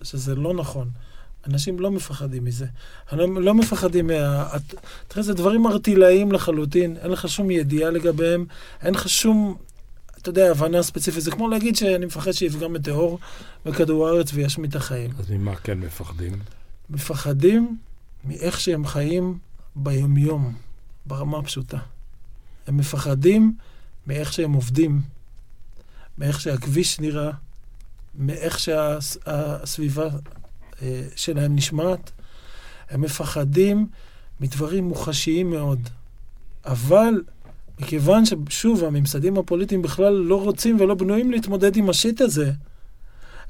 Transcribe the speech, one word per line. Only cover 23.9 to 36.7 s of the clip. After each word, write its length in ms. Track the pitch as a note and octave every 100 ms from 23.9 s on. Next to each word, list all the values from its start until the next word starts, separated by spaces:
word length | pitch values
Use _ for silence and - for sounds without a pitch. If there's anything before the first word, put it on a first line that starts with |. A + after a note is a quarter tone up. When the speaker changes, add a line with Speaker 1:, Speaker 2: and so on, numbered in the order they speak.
| - -
Speaker 1:
מאיך 260 | C#3 D3
שהם 200 | - D#3+
עובדים, 480 | C#3+ A#2+ C3 D#3+ C#3+ C#3 - - - - - - - - - - -
מאיך 240 | C#3+ C#3+
שהכביש 580 | E3 C3+ C#3+ C#3 F3+ -
נראה, 320 | D3+ D3+ D3+ D3 - - - - - - - D3
מאיך 440 | C3+ D#3 E3 -
שה-, 380 | - D#3 D3+ D3+ C#3+ - -
הסביבה, 840 | D3 D3 D3 - - D3 C#3 D#3 C#3+ C#3+ - - - - -
אה, 200 | C3 B2+ C3+ -
שלהם 400 | - D3 C#3+ D3
נשמעת. 560 | C#3 D3 F3 F3+ - - - - - - - - -
הם 120 | C3+
מפחדים 840 | D3+ C#3 D3 D3+ C#3+ C#3+ G3 G#3 G#3+ - - - - -
מדברים 440 | C3+ C3 D3+ F#3+
מוחשיים 640 | F3+ D#3+ - C#3+ - D#3+ F#3
מאוד. 400 | E3 C#3+ C3+ A#2+ - - - - - - -
אבל 560 | -